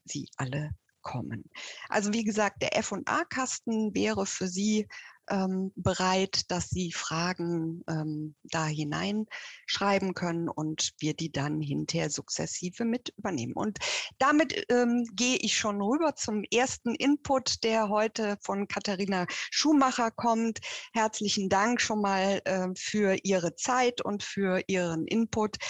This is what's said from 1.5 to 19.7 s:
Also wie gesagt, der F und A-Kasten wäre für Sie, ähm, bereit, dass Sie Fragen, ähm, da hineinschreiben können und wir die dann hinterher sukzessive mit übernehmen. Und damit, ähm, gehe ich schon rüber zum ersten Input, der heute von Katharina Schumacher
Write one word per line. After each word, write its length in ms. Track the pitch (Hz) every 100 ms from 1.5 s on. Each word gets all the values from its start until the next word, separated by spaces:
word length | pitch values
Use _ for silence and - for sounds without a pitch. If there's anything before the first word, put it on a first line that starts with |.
| - - - -
Also 240 | 214 202
wie 100 | 226
gesagt, 380 | 220 208 202 -
der 160 | 180 -
F 140 | 220
und 180 | 196 -
A-Kasten 840 | 262 339 262 254 - - 220 214 185
wäre 320 | 208 208 196
für 200 | - 185
Sie, 400 | 180 208 214 208 - - - -
ähm, 440 | 202 190 190 190 -
bereit, 720 | 190 180 185 190 190 - -
dass 180 | 175 -
Sie 240 | 185 175
Fragen, 920 | - - 160 175 180 170 170 160 170 -
ähm, 460 | 160 156 151 156 -
da 220 | - 165 156
hineinschreiben 1500 | 151 147 156 190 214 214 - - - - - 202 196 190
können 340 | 175 175 170 170
und 460 | - 156 156 - -
wir 160 | 151 151
die 180 | 160
dann 260 | 139 143 156
hinterher 500 | 147 143 156 165 156
sukzessive 760 | - - - 165 - 175 - 233
mit 280 | 240 - -
übernehmen. 340 | 214 156 113
Und 260 | - 214 196 - - - -
damit, 460 | 262 302 320 - -
ähm, 360 | 247 240 240 233 196
gehe 200 | 247 254
ich 220 | 214 -
schon 240 | 220 202
rüber 340 | 202 294 320 -
zum 300 | - 214 -
ersten 460 | 226 262 - 240 -
Input, 680 | 269 294 - 269 262 - 226
der 240 | 220 208
heute 480 | 208 220 226 214 202
von 300 | - 196 202
Katharina 560 | - 208 190 202 185 175 - -
Schumacher 600 | - 294